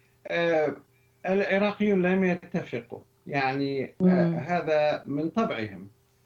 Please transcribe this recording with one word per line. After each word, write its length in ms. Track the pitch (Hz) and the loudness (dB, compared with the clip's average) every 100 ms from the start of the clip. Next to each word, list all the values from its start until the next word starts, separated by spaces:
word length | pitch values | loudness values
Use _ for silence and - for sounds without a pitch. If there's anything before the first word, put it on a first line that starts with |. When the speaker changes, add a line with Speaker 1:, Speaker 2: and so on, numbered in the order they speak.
| _ _ - | _ _ -6
Speaker 1:
آه، 500 | 170 170 160 151 - - _ _ _ 185 | -2 2 2 0 -4 -14 _ _ _ -2
العراقيون 720 | 190 - 196 208 202 208 190 | 0 2 2 0 0 2 2
لم 220 | 180 190 | 4 2
يتفقوا، 760 | 185 175 - 170 - 117 - - - _ - | 2 0 -4 -8 -6 -8 -10 -16 -18 _ -8
يعني، 580 | 143 131 139 139 139 | -2 -2 -2 -2 -4
آه، 60 | 120 - | -6 2
Speaker 2:
مم. 340 | 185 180 170 | 4 4 2
Speaker 1:
هذا 680 | 165 165 175 156 151 151 135 - | 0 -2 -2 0 2 2 0 -4
من 220 | 143 160 | -4 -2
طبعهم 580 | 226 208 113 107 92 101 _ _ _ | -2 -2 -2 -6 -10 -18 _ _ _